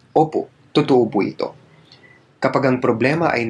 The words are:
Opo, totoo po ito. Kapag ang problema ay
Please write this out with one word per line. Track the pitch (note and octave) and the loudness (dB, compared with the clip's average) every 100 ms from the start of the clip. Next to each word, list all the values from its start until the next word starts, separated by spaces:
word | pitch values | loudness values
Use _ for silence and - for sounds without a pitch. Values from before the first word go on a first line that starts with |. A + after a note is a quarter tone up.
| _ | _
Opo, | - D#3 - - _ _ | 0 0 -2 -8 _ _
totoo | D3+ D3 C3 A2 | -2 2 2 2
po | G#2+ G2 | 0 -2
ito. | - - - _ _ _ - - _ _ _ | -4 -10 -10 _ _ _ -20 -20 _ _ _
Kapag | C3+ C3+ C3 | -2 0 0
ang | B2+ | 0
problema | B2 A2+ B2+ D#3+ E3 | 0 0 0 0 0
ay | A#2+ | -2